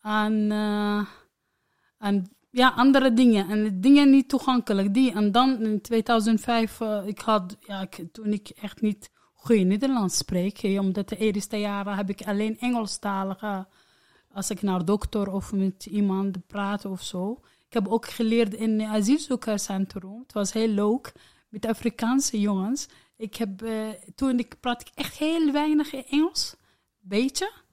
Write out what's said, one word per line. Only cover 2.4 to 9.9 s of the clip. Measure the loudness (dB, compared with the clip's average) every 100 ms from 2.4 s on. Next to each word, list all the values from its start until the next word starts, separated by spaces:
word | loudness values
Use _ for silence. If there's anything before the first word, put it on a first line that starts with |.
| _
ja, | 2 2 6
andere | 6 6 6
dingen. | 6 6 4 2
En | -2 -2 0
dingen | 6 8 10
niet | 6 6
toegankelijk. | -2 2 0 2 0 2
Die. | 2 2
En | 2 2
dan | 4 4 2
in | 0 -2
tweeduizend | 0 -2 2 2 4 2
vijf, | 2 0 0 -4
eh, | -4 -4 -6
ik | -6
had, | 0 0 0 -14
ja, | -12 -10
ik, | -10 -10 -14
toen | -8 -4
ik | -4 -6
echt | -14 -14 -4
niet | -4 -4 -10 _ _
goed | _ 2 4
Nederlands | 4 2 0